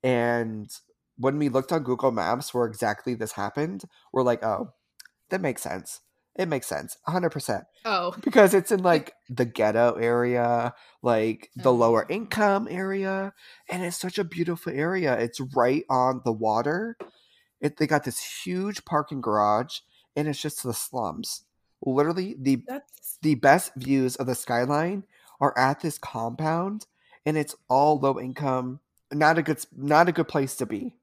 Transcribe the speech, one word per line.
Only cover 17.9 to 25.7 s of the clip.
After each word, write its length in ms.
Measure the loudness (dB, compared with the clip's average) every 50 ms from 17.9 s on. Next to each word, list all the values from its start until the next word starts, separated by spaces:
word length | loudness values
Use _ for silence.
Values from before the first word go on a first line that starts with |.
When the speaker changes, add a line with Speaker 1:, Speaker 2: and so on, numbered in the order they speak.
| 2 0 0
Speaker 1:
this 400 | -2 -8 -8 -10 -10 -12 -12 -8
huge 400 | -6 -6 -4 -4 -6 -8 -10 -10
parking 340 | -4 -2 -2 -2 -2 -8 -6
garage, 600 | -4 0 2 4 4 4 4 2 0 -4 -8 -16 _ _ _ _ _ _ _
and 120 | -4 -2 -2
it's 140 | -4 -4
just 200 | -6 -8 -8 -6 -6
the 100 | -6 -6
slums. 680 | -6 -6 -8 -6 -4 -4 -4 -4 -6 -8 -10 -10 -12 _ _ _ _ _ _ _ _ -4
Literally, 520 | -2 2 2 2 2 0 -2 -4 -6 -8 -4
the, 180 | 0 0 0 0 0 -8
Speaker 2:
That's 500 | -12 -12 -12 _ -20 -18 _ -14 -14 -4 0
Speaker 1:
the 100 | 0 0
best 380 | 4 6 6 6 6 4 -2 -10
views 400 | -10 -2 0 2 2 2 0 -2
of 120 | -4 -4 -4
the 80 | -4
skyline 680 | -4 -4 -2 -2 0 0 0 0 0 0 -2 -4 -6 -8 _ _ _ _ -20 -6 _
are 160 | 0 0 2 4
at 220 | 2 2